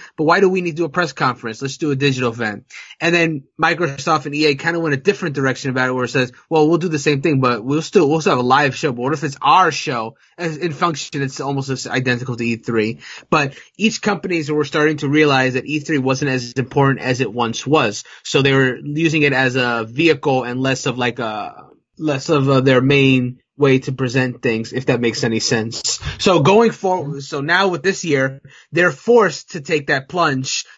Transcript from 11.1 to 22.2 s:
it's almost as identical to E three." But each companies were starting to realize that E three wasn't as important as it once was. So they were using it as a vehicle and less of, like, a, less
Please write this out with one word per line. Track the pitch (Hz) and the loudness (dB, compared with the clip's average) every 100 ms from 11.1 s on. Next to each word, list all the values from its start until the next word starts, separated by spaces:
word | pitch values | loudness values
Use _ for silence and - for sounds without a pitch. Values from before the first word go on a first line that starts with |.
| 143 | -4
it's | 135 135 | -4 -4
almost | 139 139 135 | -4 -4 -4
as | 127 - | -6 -4
identical | 131 127 120 127 117 | -2 0 -2 -4 -4
to | 117 | -4
E | 113 | -4
three." | - 113 107 - - - - | -2 -2 -2 -4 -12 -20 -2
But | 160 143 - - - | 0 0 -6 -18 -4
each | - - | -4 -2
companies | 214 202 185 170 147 | -2 -4 -2 -4 -2
were | 151 | -2
starting | 147 160 151 147 | -2 0 0 0
to | 143 | 0
realize | 151 151 135 131 | 2 4 4 2
that | 127 127 | 0 -4
E | 151 | -6
three | 143 151 | -2 -2
wasn't | 131 135 147 | 0 0 -2
as | 131 120 | -2 -4
important | 131 120 147 135 123 | -6 -2 2 2 2
as | 127 120 | -2 -2
it | 117 | -2
once | 117 117 113 - | -2 -2 -4 0
was. | 156 117 101 - - | 2 2 -2 -12 -16
So | - 147 | -2 2
they | 135 | 4
were | 135 131 123 | 4 2 0
using | 143 147 160 156 | -6 -2 0 2
it | 143 | 2
as | 131 131 127 | 2 0 0
a | 123 117 113 | 0 -2 -4
vehicle | 120 165 139 147 131 | 0 2 2 0 0
and | 120 127 | -2 -2
less | 131 131 139 | -2 -2 -4
of, | 123 | -2
like, | 123 117 | -4 -4
a, | 113 107 85 - 78 _ _ - | -6 -6 -10 -14 -20 _ _ -8
less | 156 135 | -6 -4